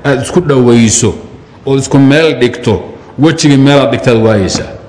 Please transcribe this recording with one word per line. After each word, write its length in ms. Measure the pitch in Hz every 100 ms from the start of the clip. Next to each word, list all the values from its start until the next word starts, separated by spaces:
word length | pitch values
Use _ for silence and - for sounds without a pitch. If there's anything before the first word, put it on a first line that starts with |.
aad 180 | 143 127
isku 160 | 120 180
dhowayso 680 | 151 135 120 120 113 - 107 - - - - - -
oo 100 | 135
isku 220 | 131 139
meel 420 | 139 143 160 131
dhigto, 340 | 123 - - 92 - - - -
wejigii 360 | 151 160 151 139
meelaad 300 | 139 143 127
dhigtaad 240 | 123 131 113
waayeysaa. 540 | 113 107 92 - - -